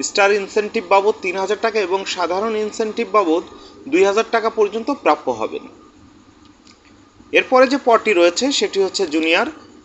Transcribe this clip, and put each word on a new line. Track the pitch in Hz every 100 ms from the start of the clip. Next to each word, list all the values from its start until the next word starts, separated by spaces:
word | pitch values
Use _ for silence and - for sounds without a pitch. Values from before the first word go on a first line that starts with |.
স্টার | - - 202
ইনসেনটিভ | 208 190 220 208 226 175
বাবদ | 196 202 214
তিন | 190 190
হাজার | 190 214
টাকা | 226 214
এবং | 180 196 190
সাধারণ | 185 165 185 226 214
ইনসেনটিভ | 214 202 220 214 214
বাবদ | 208 175 165 - - - - -
দুই | 165 196
হাজার | 202 220
টাকা | 226 220
পর্যন্ত | 220 208 220 233 277
প্রাপ্য | 160 151 -
হবেন। | 113 101 69 - - - _ - - _ _ - _ - - _ - - _ -
এরপরে | 170 - 254 262
যে | 277 247
পদটি | 220 220
রয়েছে | 175 170 175 269
সেটি | 269 196 190
হচ্ছে | 185 - 175
জুনিয়র | 156 160 175 254 - - -